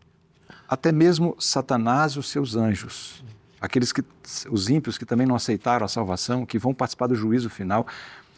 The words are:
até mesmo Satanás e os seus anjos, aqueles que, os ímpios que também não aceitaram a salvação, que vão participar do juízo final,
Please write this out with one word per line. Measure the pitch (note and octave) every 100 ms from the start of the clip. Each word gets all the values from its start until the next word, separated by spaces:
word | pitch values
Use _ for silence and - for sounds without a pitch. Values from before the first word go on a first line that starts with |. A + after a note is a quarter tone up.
| _ _ _ _ - - -
até | C3 E3
mesmo | D#3 E3+ D#3+ E3+ -
Satanás | - C#3 C3 B2+ A2+ B2+ D#3
e | C#3+
os | C3
seus | - C3+ A2
anjos, | A2+ G2+ A#2 - - - A#2+ - _ _
aqueles | - C3 B2
que, | - - _ - - -
os | A2+ G2
ímpios | D3+ C3 A2
que |
também | A2+ A#2+ C3
não |
aceitaram | A#2+ - G#2+ - A#2+
a | G#2
salvação, | - G2+ F2+ - B2 A#2+
que | A2+
vão | B2
participar | C3+ B2 - B2
do | B2
juízo | A2 A#2+ A#2
final, | - F#2+ G#2+ A#2 - - - -